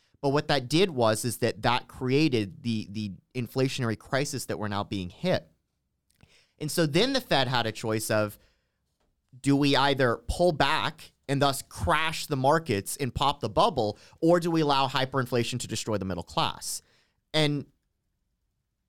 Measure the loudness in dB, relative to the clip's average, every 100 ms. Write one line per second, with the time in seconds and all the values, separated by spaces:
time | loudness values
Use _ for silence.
0 | _ -4 0 0 0 -2 2 0 2 2
1 | 2 2 -2 -2 -4 0 0 0 -4 -8
2 | 0 2 4 2 -2 -6 -4 -4 -4 -8
3 | -8 -10 _ -10 -6 -2 -2 0 -4 -4
4 | -4 -4 -2 -6 -8 -6 -4 -4 -4 -6
5 | -8 -6 -2 -2 -4 _ _ _ _ _
6 | _ _ _ _ _ -10 -4 0 2 2
7 | 2 0 0 0 2 0 -2 -4 -4 -2
8 | 0 0 0 -6 _ _ _ _ _ _
9 | _ _ _ -4 2 4 4 4 4 4
10 | 2 2 -2 0 2 2 0 0 -2 -8
11 | -20 _ -4 2 2 0 -8 -6 0 0
12 | 0 -4 -6 0 4 4 2 -2 -2 -6
13 | -4 0 0 0 -2 2 2 2 -2 -4
14 | -14 0 4 4 4 0 2 2 2 0
15 | -2 -2 0 0 0 -4 -6 -6 -4 -4
16 | -2 -6 -4 -2 -2 -4 -10 -12 _ _
17 | _ _ _ 0 0 -2 -8 _ _ _
18 | _ _ _ _ _ _ _ _